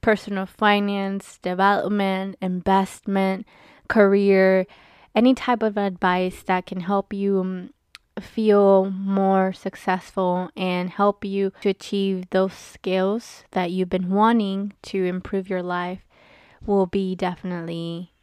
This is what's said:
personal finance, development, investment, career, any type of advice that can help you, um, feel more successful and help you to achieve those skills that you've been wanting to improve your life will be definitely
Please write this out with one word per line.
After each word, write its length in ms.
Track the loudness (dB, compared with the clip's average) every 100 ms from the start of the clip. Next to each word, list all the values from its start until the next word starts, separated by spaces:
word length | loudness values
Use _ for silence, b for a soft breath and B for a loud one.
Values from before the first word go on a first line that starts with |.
personal 440 | 2 0 -2 -8
finance, 920 | -8 0 2 2 0 -4 -4 -6 -10 -10
development, 960 | -6 2 2 4 0 0 0 -2 -4 -6
investment, 1040 | -6 -2 2 2 2 -6 -4 0 0 -2 -8 b b b _
career, 800 | 4 4 6 4 4 6 4 0 b b b b
any 180 | 2 4 2
type 260 | 0 0
of 160 | 0 -2
advice 640 | -4 -2 0 0 -2 -6
that 240 | -4 -2 -2
can 140 | -8
help 320 | -2 -2 -2
you, 260 | -4 0 0
um, 320 | -2 -6 -12 _ _ -20 _ -16
feel 680 | -10 -2 4 6 8 6 4
more 600 | -4 -2 0 4 2 2
successful 1000 | -4 -12 -8 -4 -4 -4 -4 -2 -2 -4 -6
and 340 | -4 -2 -4
help 340 | 0 0 0
you 280 | -6 -4 -4 -2
to 80 | -4
achieve 600 | -4 -4 -2 -2 -4 -2
those 240 | 0 0
skills 880 | -4 -20 -12 -4 0 0 -2 -8 -20 _
that 180 | -4 -4
you've 180 | -2 -2
been 220 | -2 -2
wanting 640 | 2 4 2 0 -4 -8 -12
to 220 | -8 -4
improve 440 | -2 -4 -6 -8 -4
your 140 | -6
life 380 | -4 -6 -6 -10 _ b b b b b -2
will 200 | 0 0
be 280 | 0 -4
definitely 1000 | -4 -4 -6 -8 -8 -8 -8 -8 -10 -12 _